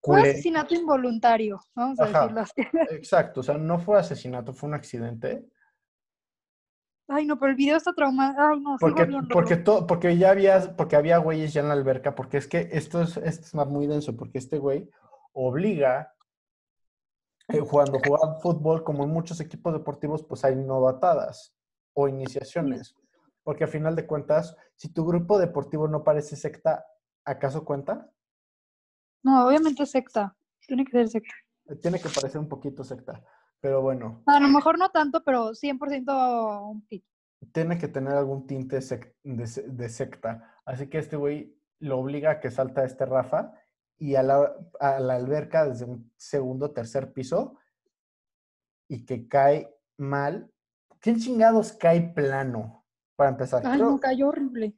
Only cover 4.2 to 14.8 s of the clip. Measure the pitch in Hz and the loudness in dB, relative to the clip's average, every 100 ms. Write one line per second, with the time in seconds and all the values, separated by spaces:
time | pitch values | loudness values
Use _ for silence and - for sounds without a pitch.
4.2 | 127 127 120 131 147 143 - 120 117 113 | -8 -8 -10 -10 -8 -8 -8 -8 -8 -6
5.2 | 131 - - _ _ _ _ _ _ _ | -6 -6 -10 _ _ _ _ _ _ _
6.2 | _ _ _ _ _ _ _ _ - 277 | _ _ _ _ _ _ _ _ -6 -2
7.2 | 302 294 269 269 277 311 330 349 285 262 | -2 0 0 2 2 2 0 0 0 2
8.2 | 269 277 302 294 285 269 160 160 165 139 | 0 2 2 2 -2 2 2 4 2 2
9.2 | - 175 170 170 185 208 170 196 180 170 | 0 2 2 2 4 2 2 0 2 6
10.2 | 190 196 196 190 185 - 160 147 151 170 | 6 6 6 6 2 -4 4 4 6 4
11.2 | 160 156 156 151 147 143 135 131 143 139 | 4 -2 -2 0 0 0 2 0 -2 -6
12.2 | 127 143 139 170 170 156 156 170 170 - | -4 -4 -2 -4 -2 -4 -4 -2 -2 -2
13.2 | 165 156 - 151 139 143 143 147 147 117 | -6 -8 -8 -4 -2 0 0 -2 -4 -10
14.2 | 117 131 131 151 139 139 | -8 -8 -6 -4 -2 -2